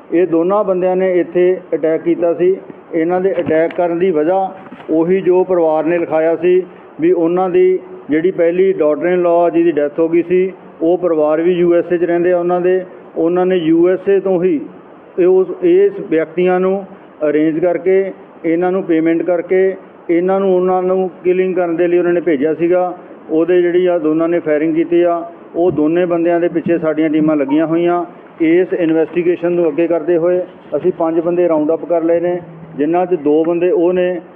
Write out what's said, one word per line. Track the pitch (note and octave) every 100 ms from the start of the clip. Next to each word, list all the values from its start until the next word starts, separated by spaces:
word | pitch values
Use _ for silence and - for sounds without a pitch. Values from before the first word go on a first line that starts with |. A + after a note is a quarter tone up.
| -
ਇਹ | E3 F3
ਦੋਨਾਂ | E3 E3+ G#3
ਬੰਦਿਆਂ | F#3+ F#3 F#3 F#3
ਨੇ | F#3+ F3
ਇੱਥੇ | E3+ F3+ F3+ F#3 -
ਅਟੈਕ | D#3 D#3 D#3+
ਕੀਤਾ | E3+ E3 E3+
ਸੀ। | D#3+ F3+ F#3+ - - -
ਇਹਨਾਂ | E3+ E3 F3+
ਦੇ | F#3+
ਅਟੈਕ | F3 D3 D#3 E3 D#3+
ਕਰਨ | F3 E3+
ਦੀ | F#3+
ਵਜ੍ਹਾ | D3+ D#3 F#3+ F#3+ - - - -
ਉਹੀ | D#3+ E3 F#3+
ਜੋ | F3 F3+
ਪਰਿਵਾਰ | F3+ F3+ E3 D#3
ਨੇ | D3+ F3
ਲਿਖਾਇਆ | E3 D#3 D#3+ E3
ਸੀ | F3 F3+ F3+ - - -
ਵੀ | E3
ਉਹਨਾਂ | F3+ E3 F3+ F#3
ਦੀ | F3 F#3 F#3 - - -
ਜਿਹੜੀ | D3+ F3
ਪਹਿਲੀ | E3+ E3+ F3+ F#3+
daughter | D#3+ D3+ D3 E3+
in | F3+
law | F3 E3+ E3+
ਜਿਹਦੀ | E3 E3+
ਡੈਥ | D3 D3 D3
ਹੋ | E3
ਗਈ | E3+
ਸੀ, | E3+ F#3 F#3 F#3 - -
ਉਹ | E3 F3
ਪਰਿਵਾਰ | F3 D#3 D3+ D#3
ਵੀ | E3+
ਯੂ | F3+ F3 E3+
ਐਸ | -
ਏ | F3
'ਚ |
ਰਹਿੰਦੇ | E3+ E3+ F3
ਆ | F3+
ਉਹਨਾਂ | F3 F3+
ਦੇ। | F3+ F#3 F3+ - - -
ਉਹਨਾਂ | E3 F3+ F#3
ਨੇ | F#3
ਯੂ | D#3+ E3 F3
ਐਸ | F#3 F#3+
ਏ | G3
ਤੋਂ | F#3+ F3+
ਹੀ | F#3 D3+ - - - - - -
ਇਹ, | F3
ਉਸ, | F#3 F3+ -
ਇਸ | F3+ F3+ G3+ G3 -
ਵਿਅਕਤੀਆਂ | D#3+ D#3 E3+ F3+ F#3
ਨੂੰ | F#3 G3 F#3+ - - - D3+
ਅਰੇਂਜ | D3 D#3+ D#3
ਕਰਕੇ, | F3 E3+ E3+ F#3+ F#3+ - - - E3+
ਇਹਨਾਂ | E3+ F3+
ਨੂੰ | F#3+
ਪੇਮੈਂਟ | F#3 D#3+ D#3+ E3
ਕਰਕੇ, | E3 F3 E3 F#3 F#3+ F#3+ - - -
ਇਹਨਾਂ | E3+ F#3 G3
ਨੂੰ, | G3 F3+
ਉਹਨਾਂ | F#3 F#3
ਨੂੰ | F#3 F#3+ F#3 -
ਕਿਲਿੰਗ | F3+ F3+ F#3 F3+
ਕਰਨ | F3 E3
ਦੇ | F3
ਲਈ | F3
ਉਹਨਾਂ | F3
ਨੇ | F3
ਭੇਜਿਆ | F3 C#3+ D3+
ਸੀਗਾ। | D3+ E3+ F3+ F3+ - - - -
ਉਹਦੇ | D#3 E3 F3+
ਜਿਹੜੀ | F3 F3 F3+
ਆ | F3
ਦੋਨਾਂ | D#3 D#3 E3
ਨੇ | E3+
ਫਾਇਰਿੰਗ | D#3 D3+ D#3+ D#3+
ਕੀਤੀ | E3 E3+
ਆ। | F3 E3+ E3 - - E3
ਉਹ | F3+
ਦੋਨੇ | D3 D3+ E3+ F3+
ਬੰਦਿਆਂ | E3+ E3+ E3+
ਦੇ | E3+
ਪਿੱਛੇ | E3+ D#3 E3+
ਸਾਡੀਆਂ | D#3+ D#3 D#3+
ਟੀਮਾਂ | D#3 D#3 D3+
ਲੱਗੀਆਂ | C3+ D3+ D#3+
ਹੋਈਆਂ। | E3 F3 F3 E3+ - - -
ਇਸ | D#3+ E3+ F3+
ਇਨਵੈਸਟੀਗੇਸ਼ਨ | F#3 E3 D#3+ D#3 E3+ E3+ E3 F3
ਨੂੰ | F3 E3
ਅੱਗੇ | C#3+ E3+
ਕਰਦੇ | E3+ D3+ F3
ਹੋਏ | E3+ F3+ F3 - - D3+
ਅਸੀਂ | F3+
ਪੰਜ | - E3 E3
ਬੰਦੇ | E3 F3 F3
ਰਾਉਂਡ | D#3 D3+
ਅਪ | D#3+ D3+
ਕਰ | E3+
ਲਏ | E3 E3+
ਨੇ, | F3 F3+ - - - -
ਜਿਨ੍ਹਾਂ | D3 F3 F3+
'ਚ | F3+
ਦੋ | C#3+ D3+ E3
ਬੰਦੇ | E3+ F3+
ਉਹ | F3 E3+
ਨੇ | F#3 F3+ F3+ E3+